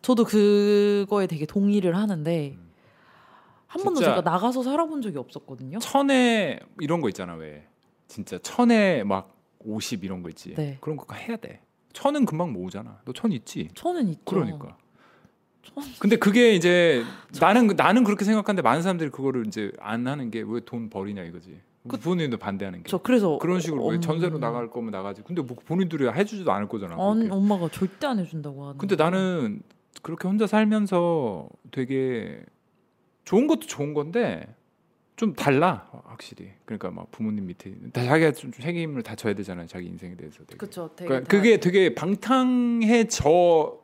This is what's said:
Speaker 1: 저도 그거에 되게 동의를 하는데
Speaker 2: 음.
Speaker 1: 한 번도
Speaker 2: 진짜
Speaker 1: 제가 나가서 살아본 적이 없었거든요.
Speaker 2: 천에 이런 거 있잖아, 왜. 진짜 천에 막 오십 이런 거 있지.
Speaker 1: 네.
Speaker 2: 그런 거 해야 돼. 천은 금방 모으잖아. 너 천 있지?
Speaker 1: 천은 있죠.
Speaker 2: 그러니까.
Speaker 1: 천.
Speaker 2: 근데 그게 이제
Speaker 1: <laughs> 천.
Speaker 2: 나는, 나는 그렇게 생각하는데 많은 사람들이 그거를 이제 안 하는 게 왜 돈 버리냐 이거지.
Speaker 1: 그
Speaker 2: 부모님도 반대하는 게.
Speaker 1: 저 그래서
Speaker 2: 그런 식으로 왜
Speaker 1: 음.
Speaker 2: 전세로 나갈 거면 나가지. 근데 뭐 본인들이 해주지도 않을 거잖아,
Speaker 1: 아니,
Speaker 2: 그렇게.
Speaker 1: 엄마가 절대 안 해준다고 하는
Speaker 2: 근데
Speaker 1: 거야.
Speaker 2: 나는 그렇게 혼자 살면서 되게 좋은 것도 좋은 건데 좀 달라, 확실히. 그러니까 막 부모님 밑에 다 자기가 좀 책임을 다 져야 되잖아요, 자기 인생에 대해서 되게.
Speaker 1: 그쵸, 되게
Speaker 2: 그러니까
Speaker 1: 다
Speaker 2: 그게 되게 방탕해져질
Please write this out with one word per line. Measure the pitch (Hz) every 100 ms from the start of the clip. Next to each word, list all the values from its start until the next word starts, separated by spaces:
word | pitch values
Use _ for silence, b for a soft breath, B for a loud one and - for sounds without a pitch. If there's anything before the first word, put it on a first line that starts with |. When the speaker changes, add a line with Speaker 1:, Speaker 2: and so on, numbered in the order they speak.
Speaker 1:
저도 | - 247
그거에 | 220 214 208 202 202 208 208 202 196 208 185
되게 | 160 151
동의를 | 208 202 208 180 175
하는데 | 214 175 151 170 143 92
Speaker 2:
음. | 85 b b b b b b b b b b
Speaker 1:
한 | 339
번도 | 392 320
Speaker 2:
진짜 | 165 131
Speaker 1:
제가 | 175
나가서 | 175 226 254
살아본 | 254 294 330 302
적이 | 220 143
없었거든요. | 120 135 - 127 131 190
Speaker 2:
천에 | - 277 277 262 247 226 170 110 - -
이런 | 151 170
거 | 127
있잖아, | 92 90
왜. | 82 78 73 78 _ _ _ _
진짜 | - 95 90
천에 | - - 240 226 196 151
막 | 101 95 - _ _ _
오십 | 110 107 107 110
이런 | 95 92
거 | 87
있지. | - -
Speaker 1:
네. | - 147 135
Speaker 2:
그런 | - 156
거 | -
해야 | - - 226
돼. | - - _ _ _
천은 | - 269 294 262
금방 | 151 175
모으잖아. | 98 92 98 117 104 -
너 |
천 | 127 226
있지? | 139 - - 78
Speaker 1:
천은 | - 339 359 214
있죠. | 151 -
Speaker 2:
그러니까. | 190 120 147 - - _ b b b b b _ _
Speaker 1:
천. | - - 277 -
Speaker 2:
근데 | 202 226
그게 | 202 208 240
이제 | 202 175 175 170 131 117 -
Speaker 1:
<laughs> | -
천. | 135 160
Speaker 2:
나는, | 220 226 190
나는 | 147 220
그렇게 | 214 208
생각하는데 | 202 220 202 190
많은 | 123 143
사람들이 | 180 175 156
그거를 | - 135 127 110
이제 | 110 101 -
안 | 104 113 127
하는 | 143 120
게 | 110
왜 | 104 117
돈 | 113 120 110
버리냐 | 101 98 101
이거지. | 85 87 90 73 _ _ 120
Speaker 1:
그 | 120
Speaker 2:
부모님도 | 160 180 151 113
반대하는 | 104 98 98 90
게. | 85
Speaker 1:
저 | -
그래서 | - 247 196 143
Speaker 2:
그런 | 160 180
식으로 | 165 147 156
왜 | 170
Speaker 1:
음. |
Speaker 2:
전세로 | 165 160 175 160
나갈 | 117 120 117
거면 | 123 113
나가지. | 98 98 98
근데 | 104 175
뭐 | 127 123
본인들이 | - 170 185 160 127
해주지도 | 123 208 208 165
않을 | 98 104
거잖아, | 113 95
Speaker 1:
아니, | 85 196 220
Speaker 2:
그렇게. | 220
Speaker 1:
엄마가 | 190 202 202 165
절대 | - 185 - 285
안 | 226
해준다고 | 170 160 143 135 143
하는 | 139
Speaker 2:
근데 | 196 190
Speaker 1:
거야. | 156
Speaker 2:
나는 | 185 185 175 117 104 - _ _ -
그렇게 | - 165 180
혼자 | 208 208
살면서 | 214 214 214 202 180 175 165 123 90 - - -
되게 | - 127 135 131 120 95 60 - _ _ _ _ _ _ _
좋은 | - 190 302
것도 | 320 -
좋은 | - 147
건데 | 147 147 208 202 85 76 - _ _ _ _ _ -
좀 | 220
달라, | 135 - 135 175 135 - 123 -
확실히. | - - - 98 _ -
그러니까 | 104 90
막 | 87 87
부모님 | - 110 107 92
밑에 | 87 95 95 101
다 | 123
자기가 | 123 156 160
좀 | 135 135
책임을 | 120 135 175 165 139
다 | 110
져야 | 110 110
되잖아요, | 98 98 90 82
자기 | 90 90
인생에 | 87 92 87
대해서 | 78 - -
되게. | -
Speaker 1:
그쵸, | 202 - 165 -
되게 | 175
Speaker 2:
그러니까 | 131 135
Speaker 1:
다 | 202
Speaker 2:
그게 | 214 214
되게 | 175 190 180
방탕해져질 | - 160 202 202 262 254 247 240 233 220 233 226 - 143 175 175 165 143 -